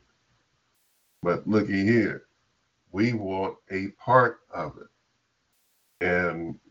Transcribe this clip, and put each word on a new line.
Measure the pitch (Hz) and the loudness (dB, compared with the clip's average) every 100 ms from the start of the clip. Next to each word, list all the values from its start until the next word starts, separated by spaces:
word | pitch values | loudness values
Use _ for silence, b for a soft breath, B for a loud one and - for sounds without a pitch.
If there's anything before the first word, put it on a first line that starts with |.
| _ _ _ _ _ _ _ _ _ _ _ _ | _ _ _ _ _ _ _ _ _ _ _ _
but | 87 85 107 | -2 -2 2
looky | 107 98 98 | 0 2 0
here, | 101 120 95 - - _ _ _ _ _ _ | 2 4 2 -4 -14 _ _ _ _ _ _
we | 92 120 | -2 -2
want | 110 95 92 98 - - | -2 -4 -4 -6 -8 -8
a | 95 98 - | -8 -8 -6
part | - 127 117 - _ | 4 4 4 -2 _
of | - - - | -10 -10 -12
it." | - _ _ _ _ _ _ _ _ _ _ - 90 | -20 _ _ _ _ _ _ _ _ _ _ -4 0
And | 90 87 82 82 - _ | 0 0 -4 -8 -12 _